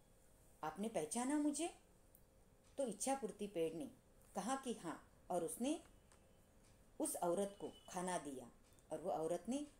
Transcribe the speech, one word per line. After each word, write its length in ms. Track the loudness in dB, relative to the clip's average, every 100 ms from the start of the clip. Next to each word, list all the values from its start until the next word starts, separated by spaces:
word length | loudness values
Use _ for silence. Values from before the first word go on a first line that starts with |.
| -20 -20 -20 -20 -20 -8
आपने 260 | -6 -2 0
पहचाना 480 | 0 0 2 2 4
मुझे?" 380 | 4 2 0 -4 -18 -20 -20 -20 -20 -20 -20 -20 -8 -2
तो 80 | -2
इच्छा 280 | 0 0
पूर्ति 320 | 2 0 -4 -4
पेड़ 280 | 2 2
ने 160 | 0 -6 -10 -20 -20 -10
कहा 220 | -4 0 0
कि 160 | 0
"हाँ," 360 | -4 -4 -6 -10 -14 -2
और 140 | 0
उसने 380 | 2 0 2 0 -4 -20 -20 -20 -20 -20 -20 -20 -20 -20 -12 -2
उस 160 | -2 2
औरत 400 | 4 4 2 -2
को 80 | -8
खाना 500 | -8 -8 -2 0 0
दिया 320 | -2 -8 -10 -16 -20 -20 -8
और 80 | -4
वो 100 | 0
औरत 340 | 0 2 0 0
ने 180 | -2 -4 -12